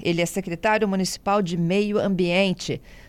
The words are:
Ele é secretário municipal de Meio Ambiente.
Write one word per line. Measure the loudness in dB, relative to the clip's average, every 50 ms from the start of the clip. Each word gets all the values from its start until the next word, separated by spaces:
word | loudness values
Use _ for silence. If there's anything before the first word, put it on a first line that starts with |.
| -2
Ele | 0 2 2 0
é |
secretário | 0 -2 -4 -4 -4 -6 -2 0 2 2 2 2 0
municipal | 0 0 0 -2 -4 -6 -2 0 2 2 2
de | 0 0
Meio | 0 0 2 2 2 0 0 0 0
Ambiente. | 0 0 0 0 0 2 2 2 2 2 0 -4 -4 -6 -6 -6 -8 -14 -20 -20 -20